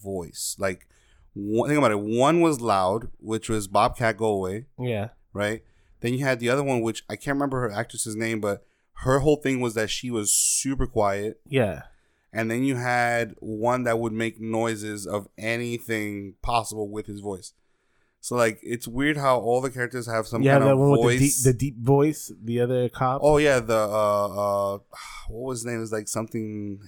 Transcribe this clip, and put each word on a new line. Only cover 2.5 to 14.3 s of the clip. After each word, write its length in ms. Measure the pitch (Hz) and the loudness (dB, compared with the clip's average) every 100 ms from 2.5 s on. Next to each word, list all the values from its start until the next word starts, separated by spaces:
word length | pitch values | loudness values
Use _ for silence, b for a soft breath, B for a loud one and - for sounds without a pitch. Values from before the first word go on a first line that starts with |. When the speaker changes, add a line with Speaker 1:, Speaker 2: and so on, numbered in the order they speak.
| 135 | 2
Speaker 1:
loud, 460 | 117 98 92 107 92 - | 2 2 4 0 -4 -14
which 320 | 104 110 - | -6 -6 -2
was 180 | 107 98 | -4 0
Bobcat 480 | 101 120 - 117 104 | 2 2 2 -2 2
Goldthwait. 480 | 110 101 92 104 135 - | 0 0 -2 -6 -10 -8
Speaker 2:
Yeah. 300 | 123 107 104 _ _ | -4 -4 -6 _ _
Speaker 1:
Right? 280 | 98 104 110 _ _ _ _ | -4 -2 -4 _ _ _ _
Then 140 | 120 | -4
you 100 | 127 | -2
had 160 | 139 127 | 0 0
the 80 | 117 | 2
other 140 | 135 | 2
one, 180 | 139 123 | 2 0
which 240 | 113 - - | 0 -4 -8
I 60 | 107 | -10
can't 180 | 143 139 | -4 -2
remember 240 | 143 131 | 0 -2
her 100 | 120 | -4
actress's 460 | 101 123 113 113 107 | -4 -6 -6 -6 -4
name, 240 | 113 113 | -2 -2
but 260 | 104 101 _ _ _ - | -2 -4 _ _ _ -6
her 180 | 127 139 | 2 2
whole 180 | 151 147 | 4 2
thing 240 | 135 131 | 2 0
was 140 | 123 | 0
that 160 | 110 107 | -2 -2
she 200 | - 127 | -4 -4
was 220 | 117 104 | -2 0
super 540 | - - - 135 135 127 | 2 2 0 -2 -2 -2
quiet. 540 | 113 101 98 104 - - | 0 0 0 -4 -8 -4
Speaker 2:
Yeah. 360 | 135 104 82 - _ _ _ _ | 0 0 -2 -12 _ _ _ _
Speaker 1:
And 180 | 110 113 | -4 -2
then 140 | 120 | 0
you 120 | 135 127 | -2 -2
had 580 | 123 123 120 120 113 - | 0 0 2 0 -2 -8
one 420 | 110 107 117 127 | -10 -2 0 0
that 140 | 120 113 | 0 0
would 160 | 117 | 0
make 260 | 110 113 | -2 -4